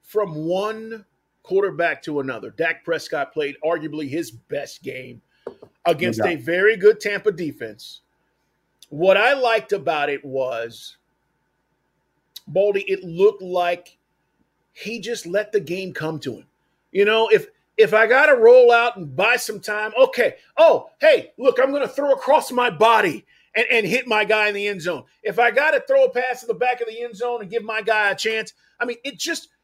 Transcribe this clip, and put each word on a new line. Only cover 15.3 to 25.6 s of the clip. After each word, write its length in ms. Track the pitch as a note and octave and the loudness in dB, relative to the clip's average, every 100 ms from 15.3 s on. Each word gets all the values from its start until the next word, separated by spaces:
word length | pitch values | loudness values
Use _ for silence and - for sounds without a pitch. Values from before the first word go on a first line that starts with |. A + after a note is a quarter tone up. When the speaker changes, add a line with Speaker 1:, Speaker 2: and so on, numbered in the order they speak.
| F#3+ G#3 | -4 -2
Speaker 1:
the 80 | G#3 | -4
game 340 | C#3+ F3+ F#3+ | -4 -8 -8
come 260 | - D#3 D#3+ | -8 -8 -8
to 160 | C3+ A#2 | -10 -12
him. 100 | _ _ _ _ _ | _ _ _ _ _
You 140 | F#3+ G3+ | 0 2
know, 220 | A3 A3+ | 2 4
if, 180 | G#3+ - _ _ - | 2 2 _ _ 2
if 160 | G#3 | 4
I 140 | G#3+ A3 | 6 4
gotta 280 | B3+ D4+ B3+ | 6 6 8
roll 360 | A3+ B3+ A#3+ | 8 10 8
out 260 | A#3 A#3+ G#3 | 6 2 -4
and 160 | D#3 | -10
buy 220 | C3 G#3+ A#3+ | -2 0 0
some 240 | - G#3 | -4 -10
time, 320 | - G#3 A3 A3 | -8 -6 -4 2
okay. 360 | C4 B3+ G#3 - _ - | 2 4 -2 -2 _ 4
Oh, 320 | D#4+ G3+ - _ | 6 4 -2 _
hey, 320 | D#4 C#4+ - - | 4 4 0 0
look, 220 | B3+ A#3+ | 0 2
I'm 120 | C4+ | 0
gonna 160 | C#4+ B3+ | 0 -4
throw 240 | - C#4+ | -4 0
across 400 | C4+ - C#4 - | 0 2 2 2
my 180 | B3 A#3+ | -2 -2
body 560 | D#3 A3 A3+ G3 G#2+ _ _ _ G#3+ | 2 4 4 2 -4 _ _ _ -4
and, 100 | A#3+ | 0
and 140 | A#3+ G3 | 0 0
hit 220 | B3 B3 | -4 -2
my 180 | G#3+ G#3 | -2 0
guy 220 | G#3+ G#3 | 0 0
in 80 | G3+ | -2
the 120 | G3+ | -6
end 140 | G3 | -6
zone. 220 | D#3+ D3+ - _ | -8 -8 -12 _
If 160 | A3 G3+ | -6 0
I 120 | A#3 | 2
gotta 320 | A#3 | 2